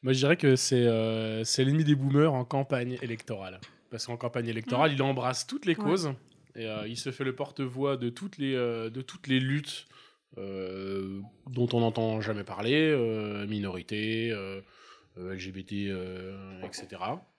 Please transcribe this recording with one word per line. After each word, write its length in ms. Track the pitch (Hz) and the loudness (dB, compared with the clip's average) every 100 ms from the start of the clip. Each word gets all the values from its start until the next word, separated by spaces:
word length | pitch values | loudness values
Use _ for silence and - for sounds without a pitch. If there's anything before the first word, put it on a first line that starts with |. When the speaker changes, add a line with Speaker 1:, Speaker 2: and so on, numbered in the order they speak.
Speaker 1:
Moi, 120 | 131 | 2
je 60 | 131 | 2
dirais 180 | 139 175 | 4 6
que 180 | 143 127 | 6 6
c'est, 300 | - 127 120 | 4 4 6
euh, 560 | 113 113 113 110 110 | 4 2 0 -2 -2
c'est 200 | 113 - 131 | -2 2 4
l'ennemi 180 | 151 | 4
des 120 | 151 143 | 6 4
boomers 380 | 135 139 156 | 6 6 6
en 120 | 135 120 | 4 0
campagne 520 | 139 135 131 123 127 | -2 0 0 -2 -4
électorale. 580 | 127 113 - 107 95 92 - _ _ | -6 -8 -6 -8 -6 -12 -18 _ _
Parce 160 | 113 - | -10 -8
qu'en 120 | 120 | -4
campagne 300 | 120 123 117 | -4 -2 -2
électorale, 440 | 113 113 123 156 | -4 -2 4 4
Speaker 2:
Mm. 40 | 139 | 4
Speaker 1:
il 60 | |
embrasse 420 | 135 131 123 123 - | 2 2 0 -2 -4
toutes 180 | 277 190 | -4 0
les 100 | 160 | 0
Speaker 2:
Ouais. 60 | |
Speaker 1:
causes 300 | 208 190 160 131 _ _ _ - | 2 2 0 -4 _ _ _ -10
et, 120 | 113 | -6
euh, 200 | 107 107 | -6 -6
il 100 | 117 | -6
se 140 | 139 | -6
fait 120 | 123 | -4
le 120 | 135 127 | -4 -2
porte-voix 640 | 139 - 131 127 139 135 | -6 -4 -4 0 0 0
de 120 | 120 | -2
toutes 280 | 120 196 - | -4 -10 -4
les, 180 | 139 131 | -2 0
euh, 340 | 120 117 113 | 0 -2 -6
de 120 | 120 | -8
toutes 260 | 131 - 135 | -12 -14 2
les 120 | 131 | 4
luttes, 480 | 131 143 143 - - - - _ _ - | 4 0 -2 -12 -14 -20 -20 _ _ -12
euh, 840 | 98 95 92 95 95 98 95 98 104 _ - | -8 -6 -6 -6 -4 -4 -4 -6 -10 _ -8
dont 200 | 123 120 | 0 2
on 80 | 120 | 4
n'entend 400 | 117 110 110 110 | 4 2 0 0
jamais 220 | 104 107 | -2 -4
parler, 480 | 98 95 113 147 156 | -6 -4 2 4 6
euh, 540 | 147 117 110 107 104 104 | 4 2 0 -4 -4 -4
minorités, 840 | 107 98 90 - 107 107 113 117 | -2 -2 -6 -6 -2 0 0 -2
euh, 300 | 107 98 98 98 - - - _ - | -4 -6 -10 -14 -20 -20 -20 _ -12
euh, 160 | 90 | -10
L 60 | 95 | -8
G 120 | 95 | -8
B 140 | 95 92 | -10 -6
T, 220 | 101 101 | -4 -2
euh, 720 | 95 90 92 92 98 95 - | -4 -6 -10 -12 -12 -14 -12
et 80 | 92 | -12
cetera. 520 | - - 95 92 156 - | -12 -12 -8 -6 -6 -10